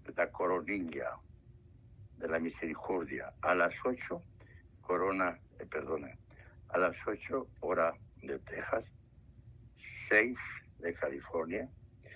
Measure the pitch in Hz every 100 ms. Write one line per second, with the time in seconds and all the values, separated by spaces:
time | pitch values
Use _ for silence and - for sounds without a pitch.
0 | - - - - 107 107 - 101 82 -
1 | - - - - - - - - - -
2 | - - 82 80 82 - 80 78 - 92
3 | 82 82 - - 87 90 - - - 123
4 | - 180 - - - - - - - 90
5 | 95 95 90 85 - - - - - -
6 | - - - - - - - 90 90 -
7 | - 104 - 131 - - 90 87 82 -
8 | - - - 139 - - - - - -
9 | - - - - - - - - - -
10 | - 104 113 - - - - - 85 -
11 | - 69 - 82 80 101 131 - - -
12 | -